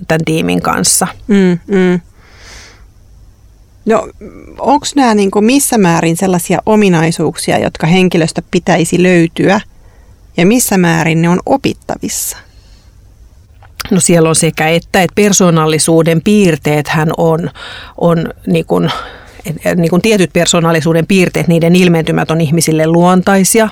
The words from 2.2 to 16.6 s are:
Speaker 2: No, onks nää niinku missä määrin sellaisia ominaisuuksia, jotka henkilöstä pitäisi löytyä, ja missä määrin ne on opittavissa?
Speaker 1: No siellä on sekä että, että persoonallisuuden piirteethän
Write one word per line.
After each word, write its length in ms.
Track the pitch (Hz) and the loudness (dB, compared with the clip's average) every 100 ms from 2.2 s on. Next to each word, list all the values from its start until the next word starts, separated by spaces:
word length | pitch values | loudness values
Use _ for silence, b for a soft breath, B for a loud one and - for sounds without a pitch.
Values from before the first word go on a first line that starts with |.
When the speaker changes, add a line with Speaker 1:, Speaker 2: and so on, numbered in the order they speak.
| B B B B B B B - - - - - - - - - | B B B B B B B -20 -20 -20 -20 -20 -20 -20 -20 -12
Speaker 2:
No, 240 | 214 220 - - 208 - - - | -2 -2 -2 -14 -20 -20 -20 -8
onks 360 | - 285 - | 0 0 0
nää 200 | 285 247 | 0 2
niinku 260 | 214 196 208 | 2 0 2
missä 380 | 214 277 - 240 | 2 2 2 0
määrin 380 | 180 165 170 165 | 2 2 0 -2
sellaisia 420 | 190 180 - 175 - | 0 -2 0 -4 0
ominaisuuksia, 920 | 214 202 170 160 170 151 - - 113 | 2 2 2 0 0 -4 -4 -4 -2
jotka 280 | 107 - 160 | -2 -2 0
henkilöstä 560 | 185 185 170 165 - - | 2 2 0 -2 -4 -4
pitäisi 520 | 190 - 165 - 175 | -4 0 -2 0 0
löytyä, 580 | 180 175 165 - 151 208 - b b b b b b - | 2 2 0 0 0 0 -4 b b b b b b -2
ja 100 | 175 | 0
missä 320 | 247 - 196 | 2 0 0
määrin 440 | 175 165 160 160 | 0 0 0 0
ne 60 | 170 | 0
on 120 | 180 - | 0 -2
opittavissa? 920 | 180 - - - - - - - - b b b b b b - - - - - - - - - | -4 -4 -8 -10 -10 -8 -8 -10 -12 b b b b b b -20 -20 -20 -20 -20 -20 -20 -16 -2
Speaker 1:
No 100 | 185 | -2
siellä 280 | - 170 160 | 2 2 2
on 80 | 156 | 0
sekä 320 | 160 - 156 | -2 -2 -2
että, 340 | 170 - 196 | -2 0 0
että 120 | 170 | 0
persoonallisuuden 1080 | - 208 196 185 165 156 156 - 165 160 165 | 0 0 2 2 2 0 0 2 2 2 0
piirteethän 880 | 208 208 185 156 | 2 2 2 0